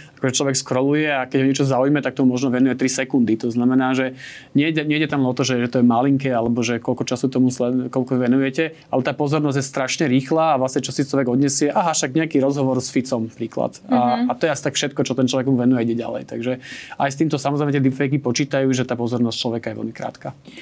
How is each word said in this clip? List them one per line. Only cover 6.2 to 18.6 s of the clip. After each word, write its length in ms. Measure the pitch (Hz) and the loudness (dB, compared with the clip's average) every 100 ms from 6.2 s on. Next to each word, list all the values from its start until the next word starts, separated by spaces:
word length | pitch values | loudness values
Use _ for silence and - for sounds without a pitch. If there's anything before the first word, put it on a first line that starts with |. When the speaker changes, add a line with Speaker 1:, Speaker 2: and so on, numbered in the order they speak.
| 135 | 0
Speaker 1:
alebo 320 | 117 117 120 | 0 0 0
že 160 | 113 117 | 0 -2
koľko 240 | 131 123 | -2 -2
času 240 | 131 127 131 | -2 -2 0
tomu 240 | 127 127 | 2 2
sled-, 400 | 127 123 127 127 | 2 -2 -2 -2
koľko 240 | 131 127 127 | -4 -2 0
venujete, 560 | 120 135 135 135 160 - - | 2 2 0 -2 -4 -6 -4
ale 160 | 135 | -2
tá 80 | 147 | -2
pozornosť 440 | 139 143 156 147 139 | -2 0 0 0 0
je 40 | 139 | -2
strašne 360 | 139 131 - 147 | -4 -4 0 2
rýchla 480 | 131 131 160 160 131 | 2 2 2 2 2
a 20 | |
vlastne 220 | 131 139 | 2 -2
čo 160 | 135 - | -4 -4
si 80 | |
človek 240 | 135 139 123 | 0 0 2
odniesie, 400 | 131 143 - 147 | 2 2 2 2
aha, 240 | 214 170 | 2 0
však 240 | 156 139 160 | 0 0 0
nejaký 240 | 160 139 | 0 2
rozhovor 400 | 135 143 131 127 | 2 2 0 0
s 80 | 127 | -2
Ficom, 400 | 131 120 139 113 | -2 -2 -4 -4
príklad. 480 | - - - - - - | -8 -8 -4 -4 -4 -2
A, 300 | 247 240 240 | 2 2 2
Speaker 2:
Mhm. 80 | |
Speaker 1:
a 80 | 247 | 0
to 160 | 240 165 | 0 -2
je 20 | |
asi 120 | 135 | 0
tak 100 | 147 | -2
všetko, 300 | - 143 147 | -2 -4 -2
čo 80 | 139 | -2
ten 160 | 127 127 | 2 2
človek 160 | 135 | 2
mu 160 | 131 123 | 0 2
venuje, 240 | 123 127 | 2 2
ide 160 | 113 113 | 0 -2
ďalej. 240 | 113 117 | -4 -8
Takže 280 | - 117 123 127 - - - - | -8 -6 -6 -6 -10 -18 -12 -4
aj 120 | 139 | -2
s 40 | 139 | 0
týmto 160 | 160 139 | 0 0
samozrejme 400 | 139 147 147 143 | 0 0 0 2
tie 80 | |
deepfakey 320 | 131 131 139 143 | 2 2 0 0
počítajú, 560 | 127 120 139 139 | -2 -2 -2 0